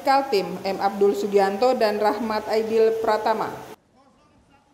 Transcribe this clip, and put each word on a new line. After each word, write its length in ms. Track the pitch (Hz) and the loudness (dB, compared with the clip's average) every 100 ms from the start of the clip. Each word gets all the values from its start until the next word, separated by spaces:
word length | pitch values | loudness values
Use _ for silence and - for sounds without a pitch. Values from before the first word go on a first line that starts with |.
Kaltim, 480 | 285 269 277 208 175 180 196 | 0 0 2 -2 -2 -6 -6
M 160 | 190 | -2
Abdul 320 | 196 208 202 | -4 2 2
Sugianto 560 | 196 208 196 196 202 247 247 | 2 0 2 2 2 0 2
dan 240 | 214 208 | 0 2
Rahmat 400 | 214 214 226 214 214 | 0 0 -4 -4 -2
Aidil 480 | 220 220 226 220 226 | -2 0 2 2 2
Pratama. 560 | 220 214 226 214 160 - - - _ _ _ _ _ _ _ _ _ | 0 0 0 -2 -4 -8 -16 -20 _ _ _ _ _ _ _ _ _